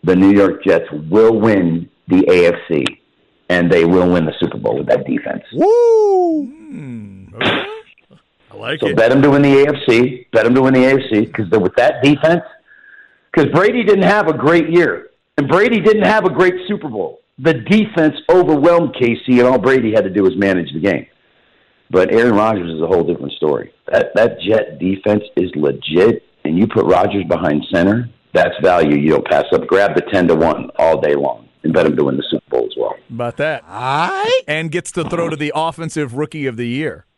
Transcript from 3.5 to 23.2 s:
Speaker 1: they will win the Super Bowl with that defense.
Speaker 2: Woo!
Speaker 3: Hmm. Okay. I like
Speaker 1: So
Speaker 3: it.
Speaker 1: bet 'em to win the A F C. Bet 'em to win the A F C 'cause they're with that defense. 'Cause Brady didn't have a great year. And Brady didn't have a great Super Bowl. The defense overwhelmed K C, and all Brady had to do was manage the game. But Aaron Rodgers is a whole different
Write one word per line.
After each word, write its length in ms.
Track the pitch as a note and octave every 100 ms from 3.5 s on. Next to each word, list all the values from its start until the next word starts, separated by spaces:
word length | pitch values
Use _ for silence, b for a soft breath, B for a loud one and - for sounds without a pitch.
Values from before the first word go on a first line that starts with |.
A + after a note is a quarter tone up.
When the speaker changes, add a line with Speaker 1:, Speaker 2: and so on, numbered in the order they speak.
| F2+ F2
Speaker 1:
they 140 | - E2
will 240 | F#2 F2+
win 160 | F2+ D#2+
the 80 | -
Super 180 | - -
Bowl 200 | A1 B1+
with 100 | -
that 180 | - -
defense. 380 | - - - -
Speaker 2:
Woo! 920 | C#3 F#4 A#4 A#4+ A4 G#4 F#4+ F4 D#4+ C4
Speaker 3:
Hmm. 800 | D#4 D#4+ C4 C#3 A#2 G#2 F#2+ F#2+ A2+
Okay. 280 | - - G4 A4 - _ _ _ _ _ _
I 40 | G#2
like 240 | A2+ D#3
Speaker 1:
So 80 | A2
Speaker 3:
it. 80 | -
Speaker 1:
bet 160 | A#2
'em 100 | C3+
to 80 | C#3+
win 100 | C#3
the 220 | C#3+ C#3
A 40 | C#3+
F 80 | - -
C. 400 | A#2 B2+ - -
Bet 140 | A2+ A2
'em 100 | B2+
to 60 |
win 120 | C3
the 120 | C3 B2+
A 80 | C3+
F 60 | -
C 140 | G#2+ A2+
'cause 200 | - G2
they're 100 | G#2+
with 160 | F#2 -
that 260 | C3 -
defense. 420 | C#3 C#3+ D#3+ F3 - - b b b b b b b
'Cause 140 | - D3+
Brady 360 | D#3 G#3 A#3+
didn't 220 | G#3+ G3 F3+
have 220 | G#3 E3+
a 60 |
great 360 | C#3+ C#3 E3+ D3+
year. 380 | E3+ D#3 E2+ - _ _ -
And 100 | C#3
Brady 320 | E3+ A#3 A3+
didn't 260 | F#3 G#3+ F#3+
have 200 | G#3+ F#3
a 40 |
great 240 | D3+ F3+ F3+ -
Super 200 | G#3 D3+
Bowl. 320 | G#2+ E2+ - _ -
The 160 | C#3
defense 640 | C#3 A2 G#3+ G3+ - D#3 D3 -
overwhelmed 680 | F3+ F3+ D3+ D#3 E3+ D3+ -
K 240 | A#2+ A#2 -
C, 140 | B2
and 80 | B2
all 120 | C3
Brady 320 | A#2+ C3 A#2
had 120 | A2 G2
to 40 |
do 140 | F#2+
was 120 | F#2+ E2
manage 340 | G2 F#2 D2+
the 60 | D2
game. 260 | G2 D2+ - _ _ _ _ _ _ _ _
But 200 | F#2 F#2
Aaron 220 | A2 A#2+ G#2
Rodgers 380 | A2 G#2 E2+
is 80 | D#2+
a 60 | E2
whole 160 | F2+
different 280 | E2 F2